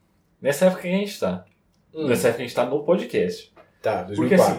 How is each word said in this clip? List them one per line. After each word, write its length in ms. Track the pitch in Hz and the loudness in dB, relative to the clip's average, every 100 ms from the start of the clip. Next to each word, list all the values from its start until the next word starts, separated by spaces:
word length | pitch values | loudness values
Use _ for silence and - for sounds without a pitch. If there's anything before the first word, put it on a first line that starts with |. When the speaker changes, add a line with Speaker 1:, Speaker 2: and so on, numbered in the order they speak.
| _ _ _ _ | _ _ _ _
Speaker 1:
nessa 240 | 127 143 185 | -2 2 2
época 160 | 180 | 2
que 40 | 180 | -2
a 40 | |
gente 280 | 190 208 - | -2 -4 -4
tá. 260 | 92 92 - _ _ _ _ | -4 -6 -10 _ _ _ _
Speaker 2:
Hum. 140 | - 143 | -6 0
Speaker 1:
Nessa 220 | 120 123 | 2 2
época 80 | 123 | 0
que 60 | |
a 40 | 120 | -4
gente 80 | - | -4
tá 100 | 127 | -2
no 180 | 147 | -2
podcast. 720 | - 196 - 110 90 - - - - _ | 0 0 0 -2 -2 -4 -14 -20 -20 _
Speaker 2:
Tá, 220 | 113 98 90 104 | -4 -4 -4 -2
Speaker 1:
Porque, 180 | - 180 | 4 4
assim, 0 | |
Speaker 2:
dois 20 | |
mil 0 | |
e 160 | 131 | 4